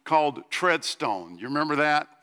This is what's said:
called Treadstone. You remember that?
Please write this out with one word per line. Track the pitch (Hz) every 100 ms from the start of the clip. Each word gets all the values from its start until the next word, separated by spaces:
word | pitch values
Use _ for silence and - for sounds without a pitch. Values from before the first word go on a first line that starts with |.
called | - 160 147 127 -
Treadstone. | - 180 165 - - 135 98 87 87
You | 120
remember | 147 156 147
that? | 151 151 - _